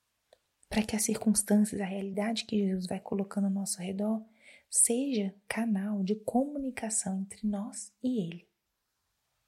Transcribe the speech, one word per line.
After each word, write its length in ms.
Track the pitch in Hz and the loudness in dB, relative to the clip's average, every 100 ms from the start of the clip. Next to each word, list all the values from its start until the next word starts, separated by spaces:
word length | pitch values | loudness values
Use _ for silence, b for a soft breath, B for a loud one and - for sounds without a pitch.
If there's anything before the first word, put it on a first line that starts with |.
| _ _ _ _ _ _ - | _ _ _ _ _ _ -4
para 160 | 220 | 0
que 120 | - 214 | 0 0
as 80 | |
circunstâncias, 760 | - 214 220 202 - 208 208 202 | 0 2 2 4 6 6 4 0
a 60 | 190 | -4
realidade 600 | 196 196 190 220 226 - | -4 -4 -2 -2 -2 0
que 120 | 208 | 2
Jesus 280 | 196 185 180 | 2 0 -2
vai 140 | 190 | -6
colocando 460 | - 196 196 202 196 | -4 -4 -2 0 0
ao 80 | |
nosso 260 | 196 190 - | 0 -2 -4
redor, 440 | 185 196 208 220 B B B B B | -4 -2 0 0 B B B B B
seja 640 | - - 240 277 226 196 - - | 2 4 4 2 0 0 -4 -6
canal 560 | - 233 196 208 202 | -2 0 0 0 0
de 120 | 190 214 | 0 -2
comunicação 1080 | 214 247 285 294 262 - 220 220 190 190 | 0 2 2 -2 -6 -4 -4 -2 -2 -2
entre 260 | 196 - 208 | -4 -4 -2
nós 460 | 202 240 - - _ | -2 -4 -10 -14 _
e 180 | 254 240 | -2 0
Ele. 280 | 170 175 _ _ _ _ _ _ _ _ _ _ | -2 -6 _ _ _ _ _ _ _ _ _ _